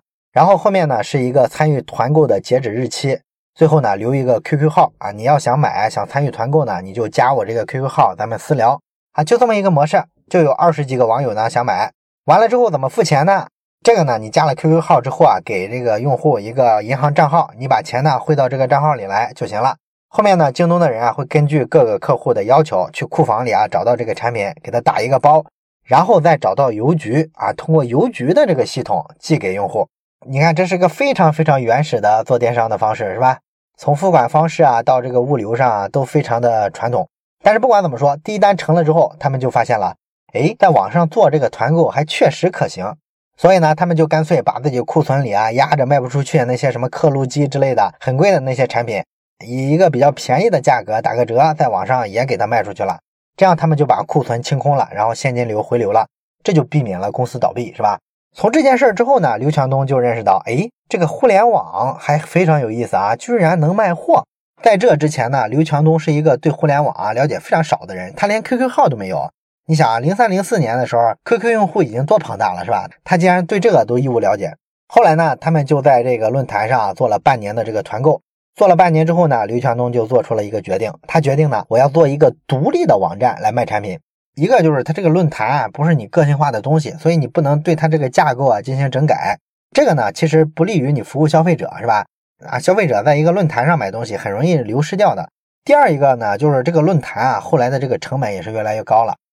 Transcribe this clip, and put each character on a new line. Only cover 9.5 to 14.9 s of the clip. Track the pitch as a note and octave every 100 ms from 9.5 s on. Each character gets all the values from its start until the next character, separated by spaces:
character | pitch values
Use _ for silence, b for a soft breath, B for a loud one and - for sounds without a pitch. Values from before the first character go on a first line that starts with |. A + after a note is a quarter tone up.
一 | G#3+
个 | G3
模 | D#3 D3+
式， | F#3+ - _ _
就 | F3+
有 | D3+
二 | - E3+
十 | D#3+
几 | C#3 B2+
个 | A#2
网 | A2+
友 | C#3
呢 | G#2 A2+
想 | A#2
买。 | A#2+ F#2 G#2+ - _ _
完 | - E3+
了 | A3+
之 | B3
后 | A#3
怎 | D3+
么 | C3+
付 | -
钱 | E3 D3
呢？ | E3 G3 - _ _ _
这 | - A3+
个 |
呢， | D3+ A#2+
你 | A2
加 | C3
了 | D3+
Q | C3 D#3+
Q | D#3+
号 | -